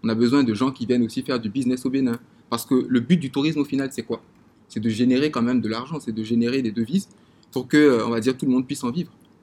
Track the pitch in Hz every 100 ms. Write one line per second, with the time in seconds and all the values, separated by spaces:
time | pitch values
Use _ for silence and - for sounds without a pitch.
0 | 110 110 120 143 127 104 131 131 120 123
1 | 113 131 127 127 110 113 123 127 131 135
2 | 131 117 - _ _ 117 - 127 - 123
3 | 127 175 135 139 151 156 143 135 135 -
4 | - 113 _ _ _ _ _ 113 113 110
5 | 123 127 151 139 117 127 107 113 131 156
6 | 120 110 110 117 117 135 120 107 117 185
7 | - - _ _ _ 127 127 151 147 120
8 | 110 117 113 131 131 127 131 139 123 160
9 | - - _ _